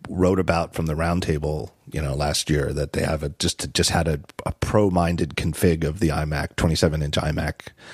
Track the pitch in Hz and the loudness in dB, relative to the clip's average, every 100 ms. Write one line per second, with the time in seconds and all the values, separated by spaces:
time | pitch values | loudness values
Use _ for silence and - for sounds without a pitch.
0 | - 90 90 95 85 85 78 - 80 76 | -6 2 2 4 2 0 -2 -2 -2 0
1 | 82 87 85 76 76 76 - _ - - | 0 0 0 -2 -2 -4 -8 _ -10 -4
2 | 71 69 73 71 - 73 69 69 71 - | -2 0 0 0 0 0 0 -2 -2 -2
3 | 82 78 73 - 87 - - - 82 90 | -2 -2 -4 -2 -4 -4 -4 0 2 2
4 | 82 73 - - - - - 110 101 90 | 0 -2 -6 -8 -8 -4 0 4 4 4
5 | 85 85 80 - 82 76 92 80 76 85 | 2 0 -2 -2 -4 2 2 4 0 0
6 | 80 73 78 73 76 - 85 78 85 76 | 0 0 0 -2 -4 0 2 4 2 2
7 | 73 - 78 78 78 - - - - | 0 0 0 0 -2 -6 -14 -20 -20